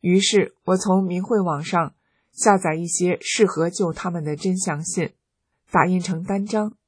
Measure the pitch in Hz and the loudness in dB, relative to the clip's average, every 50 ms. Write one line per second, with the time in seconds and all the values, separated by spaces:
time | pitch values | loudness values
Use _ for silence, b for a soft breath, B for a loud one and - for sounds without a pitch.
0 | - 180 180 190 196 - - 202 - - _ _ _ - 185 185 190 214 185 190 | 2 4 4 4 4 4 4 2 2 2 _ _ _ 0 0 0 2 2 2 2
1 | 190 185 180 180 190 - 240 208 190 175 151 143 160 - - 175 165 139 _ _ | 2 0 -2 -4 -2 0 0 0 0 0 -2 -4 -4 -2 -2 -2 -2 -2 _ _
2 | _ _ _ _ _ _ _ - - 220 202 190 190 165 156 165 170 170 - - | _ _ _ _ _ _ _ 0 4 4 4 4 2 0 -2 -2 -4 -4 -2 0
3 | 180 180 180 - - - - - 214 190 - 151 160 170 175 - 202 170 156 - | 0 0 0 -2 -4 -6 2 4 4 4 4 0 -2 -2 0 -2 -2 -2 -2 -4
4 | - 185 170 170 151 151 151 147 - 190 185 185 - 185 151 147 165 - - 190 | -6 -6 -6 -4 -4 -4 -6 -2 -2 -2 -2 -2 -2 -4 -4 -6 -6 -6 -4 -4
5 | 160 - _ _ _ _ _ _ _ _ _ _ _ _ - 175 147 180 185 185 | -4 -4 _ _ _ _ _ _ _ _ _ _ _ _ 2 2 4 4 2 0
6 | 175 - 180 160 175 190 196 196 202 202 - 214 214 214 - _ _ | -2 -2 -6 -6 -4 -4 -4 -4 -4 -2 -2 -2 -2 -4 -6 _ _